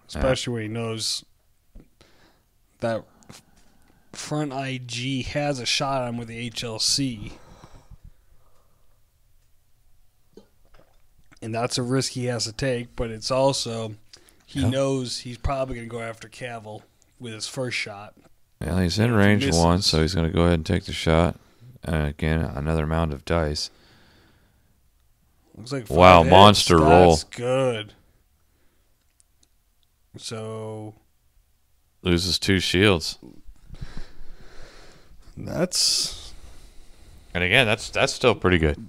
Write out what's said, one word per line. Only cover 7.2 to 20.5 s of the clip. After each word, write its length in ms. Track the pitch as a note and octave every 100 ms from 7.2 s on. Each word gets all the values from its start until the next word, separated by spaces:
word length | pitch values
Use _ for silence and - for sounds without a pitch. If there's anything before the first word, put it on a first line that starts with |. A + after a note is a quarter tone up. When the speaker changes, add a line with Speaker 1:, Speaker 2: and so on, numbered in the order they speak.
| G#2 - - - - - - - - - _ - - - _ _ _ _ _ _ _ _ _ _ _ _ _ _ _ _ _ - _ _ _ - _ _ _ _ _ -
Speaker 1:
And 120 | A2
that's 240 | A2+ B2 -
a 60 |
risk 300 | B2 C3 B2
he 140 | B2+ B2
has 180 | A#2+
to 80 | A2+
take, 420 | G#2+ C3+ A#2+ A#2+
but 160 | - A#2
it's 200 | A2 -
also, 640 | C3 C#3 C3 A#2 A2+ A2 G#2 - - _ _ _
he 140 | C#3
Speaker 2:
Yeah. 80 | A#2
Speaker 1:
knows 520 | C3+ C#3 C3+ A#2+ -
he's 180 | B2+ A#2+
probably 360 | - C3+ C3 A#2+
gonna 100 | A#2
go 120 | A#2
after 280 | A2+ A2 A2
Cavill 540 | - B2+ A#2 G#2+ G#2+ - _ _ _
with 140 | A#2+
his 160 | A2 -
first 280 | C#3 B2+ -
shot. 380 | A2 G2+ G#2 _ _ _ _ _
Speaker 2:
Well, 180 | C#2+ F2+
he's 200 | F2+ F#2+
in 80 | A#2
Speaker 1:
If 40 |
he 60 | A2
Speaker 2:
range 340 | G2+ G#2 C#3
one, 220 | E2 E2+ F2
Speaker 1:
misses. 80 | -
Speaker 2:
so 120 | D#2+
he's 120 | D#2+
gonna 140 | F#2 E2
go 120 | E2+
ahead 120 | E2+